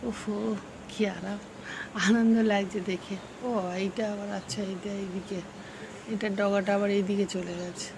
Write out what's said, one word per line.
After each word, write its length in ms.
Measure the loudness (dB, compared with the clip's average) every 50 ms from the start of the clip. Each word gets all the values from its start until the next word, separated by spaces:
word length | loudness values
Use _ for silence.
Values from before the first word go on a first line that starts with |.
| -4 -4
ওফো, 260 | -4 -4 -4 -2 -2 0 0 0 0 -2 -4 -10 -14 -14 -14 -12
কি 120 | 0 0 2 2 2
আরাম, 240 | -4 -6 -6 -6 -6 -8 -12 -14 -14 -12 -10 -8 -8 -10 -8 -2 2 6
আনন্দ 300 | 6 6 8 8 8 8 8 6 6
লাগছে 280 | 6 4 2 2 -2 -2 0 0
দেখে। 240 | -2 -2 -2 -6 -8 -8 -8 -12 -12 -6 -4 0
ও, 20 | 0 0 0 0 -2 0 -2
এইটা 200 | -2 0 0 -2 -2 -2
আবার, 160 | -4 -4 -4 -4 -6
আচ্ছা, 200 | -6 -6 -4 -4 -4 -4
এইটা 200 | -4 -4 -4 -4 -4 -4
এইদিকে, 380 | -4 -4 -4 -6 -4 -4 -6 -6 -6 -8 -12 -14 -14 -14 -12 -12 -12 -12 -14 -14 -8 -4 -4
এটা 140 | -2 0 0 2 4
ডগাটা 320 | 4 4 4 4 4 4 4 4
আবার 120 | 4 4 4 4
এইদিকে 280 | 4 4 2 2 2 0 0
চলে 180 | -4 -4 -2 -4 -4
গেছে। 280 | -6 -6 -6 -8 -10 -10 -10